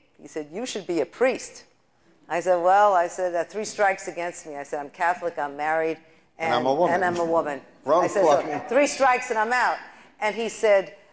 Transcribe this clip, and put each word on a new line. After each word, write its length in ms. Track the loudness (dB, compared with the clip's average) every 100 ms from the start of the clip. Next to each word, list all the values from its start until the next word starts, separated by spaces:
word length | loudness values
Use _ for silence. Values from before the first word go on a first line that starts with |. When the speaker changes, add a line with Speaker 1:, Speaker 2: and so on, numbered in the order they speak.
| _ _
Speaker 1:
He 60 | -14
said, 200 | -12 -10
"You 140 | -10 -8
should 220 | -8 -4
be 140 | -2
a 40 | -2
priest." 600 | 0 0 0 -6 -16 -20 _ _ _ _ _ -8
I 100 | -4
said, 220 | 0 2
"Well," 320 | 4 6 6
I 140 | 4 0
said, 280 | -2 -4 -2
"uh, 80 |
three 220 | -4 -6 -8
strikes 420 | 0 0 0 -6
against 380 | -8 -8 -10 -12
me." 100 | -12
I 80 |
said, 160 | -8 -8
"I'm 100 | -8
Catholic, 480 | -4 -2 -2 -4 -6
I'm 180 | -8 -4
married, 420 | -2 0 -2 -4 -12 _ _ -8
Speaker 2:
And 80 | -2
Speaker 1:
and 60 | 0
Speaker 2:
I'm 100 | 0
a 80 |
woman. 200 | 2 2 2
Speaker 1:
and 100 | 0
I'm 120 | 0
a 80 | 0 0
woman." 240 | -2 -6 -12
Speaker 2:
<laughs> 120 | _ 0
Wrong 180 | 2
Speaker 1:
I 40 | 2
said, 160 | 4 4
Speaker 2:
woman. 360 | 4 2 -6
Speaker 1:
"So, 60 | -2
three 200 | 2 2
strikes 420 | 2 2 2 0
and 100 | -2
I'm 140 | 0
out." 240 | 0 0 -2 -8 -20 -20 -6
And 160 | -4 -4
he 140 | -6
said, 460 | 0 4 4 2 -8 _